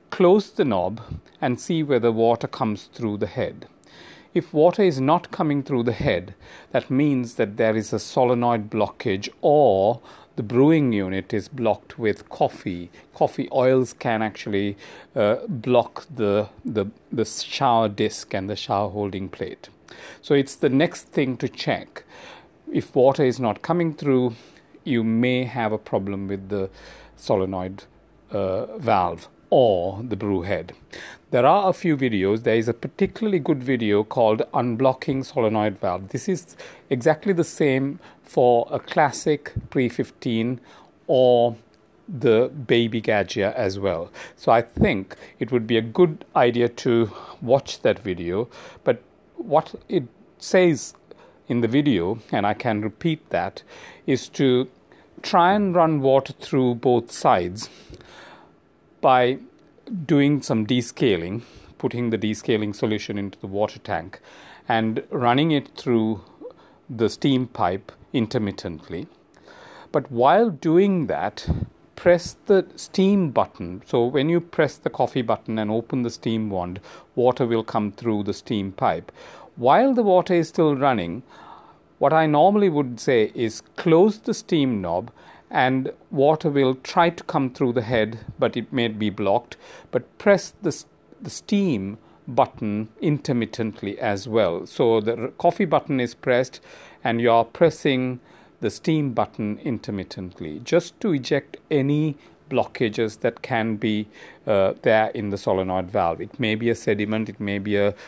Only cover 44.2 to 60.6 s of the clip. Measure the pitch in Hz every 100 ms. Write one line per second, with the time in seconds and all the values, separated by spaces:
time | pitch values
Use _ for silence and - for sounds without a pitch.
44.2 | - - - 117 117 - 208 107 95 -
45.2 | - - 117 123 110 113 113 113 175 151
46.2 | - 160 123 117 120 - 131 117 110 -
47.2 | - - 117 139 - - 120 98 101 87
48.2 | 87 95 120 - - - - 117 - _
49.2 | _ - 190 151 - - - 190 120 _
50.2 | _ - - 190 180 135 - - - -
51.2 | - _ - 123 113 135 147 98 87 117
52.2 | - 113 104 104 123 104 107 - 170 156
53.2 | - 87 95 - - - - - - 131
54.2 | - - 135 123 131 _ _ - _ -
55.2 | - 185 175 208 202 175 160 151 135 135
56.2 | 135 - - 139 127 117 131 120 117 -
57.2 | 143 101 87 101 - - - - - -
58.2 | - - - _ _ _ _ _ 143 127
59.2 | 123 139 - _ _ _ - 196 139 147
60.2 | 143 143 - 113